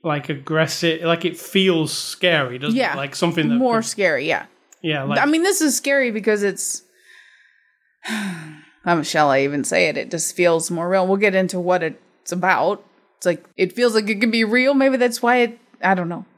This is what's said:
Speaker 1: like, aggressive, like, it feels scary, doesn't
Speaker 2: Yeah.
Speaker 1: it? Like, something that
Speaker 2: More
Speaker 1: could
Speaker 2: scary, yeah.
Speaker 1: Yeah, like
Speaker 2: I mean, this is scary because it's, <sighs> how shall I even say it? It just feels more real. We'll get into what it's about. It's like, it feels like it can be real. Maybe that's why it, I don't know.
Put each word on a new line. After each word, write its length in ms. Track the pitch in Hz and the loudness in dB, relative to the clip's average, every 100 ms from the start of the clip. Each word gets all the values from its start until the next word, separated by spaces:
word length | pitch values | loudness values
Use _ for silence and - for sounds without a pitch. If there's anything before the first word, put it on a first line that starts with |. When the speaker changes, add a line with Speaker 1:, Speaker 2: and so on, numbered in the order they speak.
Speaker 1:
like, 280 | 165 147 139 | -2 -4 -4
aggressive, 720 | 143 - 156 156 - 165 160 | -10 -4 0 0 0 -2 0
like, 220 | 165 170 170 | 0 0 -2
it 100 | - | -6
feels 560 | - 196 190 170 151 | -2 2 4 2 0
scary, 680 | - - - 180 160 131 123 | -4 -10 0 2 2 0 -4
doesn't 180 | 147 240 | -2 0
Speaker 2:
Yeah. 180 | 220 | 0
Speaker 1:
it? 20 | 143 | -2
Like, 180 | 139 | -6
something 340 | - 170 170 156 | -2 -2 0 0
that 60 | 240 | 2
Speaker 2:
More 200 | 254 226 | 2 0
Speaker 1:
could 40 | 226 | -2
Speaker 2:
scary, 400 | - 185 139 151 | -2 0 0 -2
yeah. 180 | 117 - _ _ _ | -4 -4 _ _ _
Speaker 1:
Yeah, 200 | 165 151 | -4 -4
like 160 | 135 - | -2 0
Speaker 2:
I 80 | 285 | 2
mean, 160 | 320 | 2
this 180 | 359 381 | 2 2
is 160 | 311 233 | 0 0
scary 340 | 277 277 247 | 0 0 0
because 320 | 214 214 208 | -2 0 0
it's, 400 | 202 185 - - _ _ _ - - _ _ _ | 0 -4 -8 -10 _ _ _ -20 -20 _ _ _
<sighs> 400 | _ _ _ _ | _ _ _ _
how 1000 | - 214 202 170 156 151 - _ 180 170 | -8 -6 -6 -8 -14 -20 -20 _ -2 0
shall 280 | 143 156 151 | 0 2 4
I 100 | 135 | 4
even 240 | 139 143 | 2 -2
say 240 | - 180 170 | 0 2 2
it? 80 | 131 | -2
It 140 | - | -6
just 240 | 170 - - | -6 -6 0
feels 340 | 175 165 160 | 2 2 -2
more 180 | 170 175 | -4 0
real. 180 | 190 185 | 0 0
We'll 100 | 196 | 2
get 160 | 208 | 2
into 260 | 190 185 185 | 2 0 -2
what 220 | 175 180 | 0 0
it's 500 | 160 - _ _ - | -2 -8 _ _ -10
about. 500 | 180 180 151 160 202 _ _ _ _ | -4 0 2 0 -2 _ _ _ _
It's 80 | 180 | -2
like, 180 | 165 - - | -2 -8 -4
it 160 | 185 | -4
feels 200 | 233 247 | 2 2
like 140 | 220 208 | 2 0
it 120 | 202 | 0
can 100 | 233 | 0
be 140 | 226 | 2
real. 280 | 220 240 262 | 2 4 4
Maybe 220 | 277 269 262 | 4 4 2
that's 240 | 247 233 | 0 0
why 140 | 240 247 | 2 2
it, 200 | 240 233 _ _ | 2 -2 _ _
I 120 | 185 | 0
don't 140 | 185 170 | 0 -2
know. 160 | 165 - | -8 -12